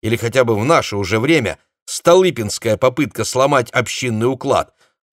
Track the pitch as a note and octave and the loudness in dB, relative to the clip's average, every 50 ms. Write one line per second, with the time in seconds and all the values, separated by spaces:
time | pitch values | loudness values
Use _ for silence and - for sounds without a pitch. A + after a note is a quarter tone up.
0 | - G#2+ A#2 A2+ A#2 A#2 G#2+ C3 B2 A#2 A2+ G2+ A2 D3 E3+ C3+ G#2 - A2 G2+ | -4 -4 -4 -2 -2 0 2 2 2 2 2 0 2 2 2 2 0 -2 -4 -6
1 | G2+ F2 A2 A2 A#2+ D3 E3 D3 A#2 F#2 - - _ _ _ _ _ - - - | -4 -2 -2 0 2 2 2 2 0 -2 -6 -8 _ _ _ _ _ -14 -12 -2
2 | - E3+ F3 F#3 F#3 F3+ - A#2+ A2 G2 - - - A2+ G#2+ - - B2+ B2 - | 2 4 6 6 6 4 0 -2 -4 -6 -6 -4 -2 -2 0 2 0 0 0 0
3 | C#3+ A2+ - - A2+ - - B2+ C3+ C#3+ D3 C3 A2+ - - C3 A2+ - - - | -2 -2 -4 -6 -6 -4 0 0 2 2 2 2 0 0 -2 -4 -4 -4 -6 -6
4 | C3 B2 A2 G#2+ A#2 B2+ C3+ B2 - C#3 A#2 E2+ D#2 - _ _ _ _ _ _ | -6 -4 -2 0 0 -2 -2 -2 -2 0 0 0 0 -4 _ _ _ _ _ _
5 | _ _ | _ _